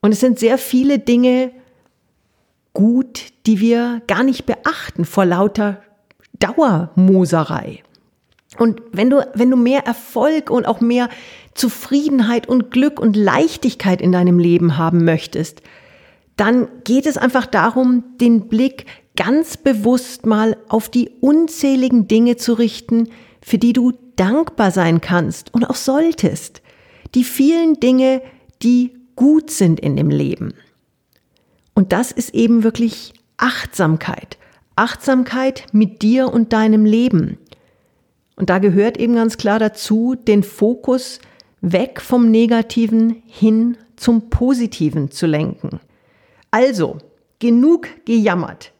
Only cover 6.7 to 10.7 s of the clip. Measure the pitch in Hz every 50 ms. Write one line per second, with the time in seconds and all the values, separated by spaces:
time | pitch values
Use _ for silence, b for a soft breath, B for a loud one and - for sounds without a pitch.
6.7 | 196 156 175 160 - 180 185 190 196 190 180 165 - 165 151 - 160 - - -
7.7 | - - _ _ _ _ _ _ _ _ _ _ _ _ _ _ _ - 233 226
8.7 | 202 - - - - 180 214 254 269 285 - - - 214 240 247 262 247 240 240
9.7 | 262 277 - 233 233 - - - - - - 294 320 311 302 - - 247 - -